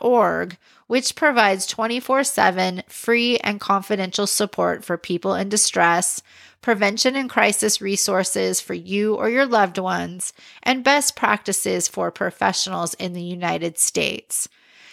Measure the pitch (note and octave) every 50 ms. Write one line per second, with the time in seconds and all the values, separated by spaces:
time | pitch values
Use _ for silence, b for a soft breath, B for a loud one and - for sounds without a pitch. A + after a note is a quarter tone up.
0 | - A#3+ B3 A#3+ G#3 F3 E3 E3 F3 F#3 F3+ b b b b b b b A3+ C4
1 | B3+ - - - D#4+ D4+ C4 A#3 A3 G3+ F#3+ F#3+ F#3+ - - - A3+ A3+ A#3 B3+
2 | B3 - C4 C4 C#4 - - - G3 F#3+ F#3 F#3 F#3 F#3 F3+ F#3 - _ - -
3 | - - A#3 A#3 A#3 A#3+ B3 - - - G#3 G3+ - - G3+ G3 F#3+ - G#3+ G3
4 | F#3+ F#3 F#3+ - G3+ G3 - - G#3 G3+ - - F3+ F3 F3 - - - F3 E3+
5 | - - F3+ F3 - F#3+ G3 F3+ G3 G3 G#3 A3 - - - - E3+ E3+ E3+ F3
6 | F3+ - - - B B B B B B B B - B3 A3+ G3 G#3 G3+ G#3 A#3
7 | - B3+ C4 C#4 C4 B3 - A#3 G#3+ G#3 G#3 - - G#3+ - - G#3 G3 G3 -
8 | - - G3 F#3 F#3+ - - G3+ F#3+ F#3 F#3 - - - F#3+ F3 E3+ F#3 G3 G3+
9 | G#3 G#3+ G#3+ - - A3 A#3 C4 C#4 C4 A#3+ G#3+ G3+ F#3 F3 G3 F#3 F#3 F3+ F3
10 | F3 F3 F3 F#3 - - - B B B B B B - C4 C4 B3 C4+ C#4+ D4
11 | C#4 - - - - G#3+ G#3 G#3 - - G3 - - G3+ F#3 F3+ F3 - - G3
12 | F3+ F3 - - G3 F#3 - - - G3 F#3 - - F#3+ F#3 F3 E3+ E3 - -
13 | F#3 F3+ F3 F3+ F3 F3 F3+ F3 F3 E3+ E3 E3 E3 E3+ E3 - - - - -
14 | - - - - - - - - - - b b b b b b b b